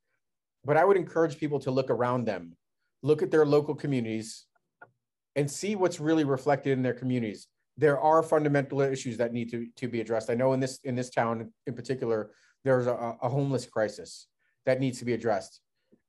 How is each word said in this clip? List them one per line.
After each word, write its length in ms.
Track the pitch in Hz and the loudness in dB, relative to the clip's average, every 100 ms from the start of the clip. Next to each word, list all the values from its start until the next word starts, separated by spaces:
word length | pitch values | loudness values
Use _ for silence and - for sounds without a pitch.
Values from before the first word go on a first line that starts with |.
| _ _ _ _ _ _ 131 | _ _ _ _ _ _ 0
But 100 | 151 | 4
I 80 | |
would 140 | 185 196 | 4 2
encourage 400 | 160 165 165 143 | 0 0 0 0
people 220 | 151 147 | -4 -2
to 120 | - | 0
look 180 | 131 131 | 0 0
around 360 | 117 123 127 110 | 0 0 0 -2
them, 320 | 92 85 82 _ _ _ _ | -4 -8 -18 _ _ _ _
look 200 | 131 151 | 0 2
at 100 | 185 | 4
their 140 | 160 151 | 4 6
local 300 | 147 - 135 | 4 2 -4
communities, 720 | 151 135 113 110 110 - _ _ _ _ - _ _ _ _ 139 | -2 -2 -2 -4 -8 -14 _ _ _ _ -20 _ _ _ _ -4
and 140 | 147 | -2
see 260 | - 190 214 | -4 -4 0
what's 260 | 180 175 | 0 0
really 240 | 151 160 143 | 0 2 2
reflected 480 | 135 147 139 139 | 0 0 0 0
in 80 | 131 | 0
their 120 | 127 | 0
communities. 540 | 120 127 127 110 98 - _ _ - | -2 -2 -2 -2 -8 -16 _ _ 2
There 220 | 147 139 | 2 4
are 220 | 156 160 | 6 4
fundamental 600 | 160 156 151 143 135 139 | 4 2 4 2 0 0
issues 360 | 139 135 127 110 | 0 0 -4 -2
that 140 | 117 | -2
need 180 | 120 117 | -2 -4
to, 160 | 120 117 - | -6 -8 -8
to 100 | 120 | -6
be 140 | 117 | -4
addressed. 280 | 107 113 113 | -2 -2 -2
I 40 | |
know 180 | 120 131 | 0 2
in 80 | 131 | 2
this, 200 | 131 - | -2 -6
in 120 | 135 123 | -6 -6
this 140 | 123 | -2
town 440 | - 117 117 113 - - | -2 -2 -2 -8 -12 -12
in 80 | 120 | -10
particular, 560 | - 131 117 110 104 _ _ _ 135 | -6 -4 -2 -2 -4 _ _ _ 0
there's 220 | 127 123 | 2 2
a, 280 | 120 117 113 | -2 -4 -4
a 80 | 127 | -4
homeless 360 | 135 139 127 - | -2 0 -2 -4
crisis 640 | 117 104 - 82 - - _ _ _ - | -2 -2 -4 -16 -18 -20 _ _ _ -2
that 140 | 131 | 0
needs 200 | 135 123 | -2 -4
to 60 | 123 | -4
be 80 | |
addressed. 480 | 110 113 101 - - _ _ _ _ | -2 0 -2 -4 -16 _ _ _ _